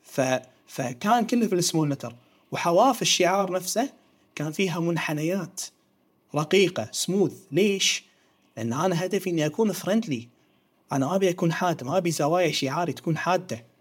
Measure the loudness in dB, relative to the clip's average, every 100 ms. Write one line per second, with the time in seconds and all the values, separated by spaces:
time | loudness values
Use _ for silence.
0 | -8 -2 0 0 -4 _ _ -8 -8 -4
1 | 2 2 2 0 2 2 2 2 0 -2
2 | -8 -14 _ _ _ -4 0 4 4 4
3 | 0 2 4 2 0 -2 -4 -2 -2 -6
4 | _ _ _ -8 -8 -2 -2 0 0 0
5 | -2 -2 -2 -2 -4 -10 -12 _ _ _
6 | _ _ _ -4 2 4 4 0 -8 -6
7 | -2 2 2 0 -4 2 2 2 0 0
8 | -6 _ _ _ _ -8 -4 0 0 0
9 | -2 -2 -2 -2 -2 0 -2 -2 -2 -2
10 | 0 -8 -8 _ _ _ _ _ _ -2
11 | 0 2 2 2 -2 0 -2 -2 -2 0
12 | 0 0 0 2 2 0 -2 -2 -4 -4
13 | -4 -2 0 0 -2 -12 -12 _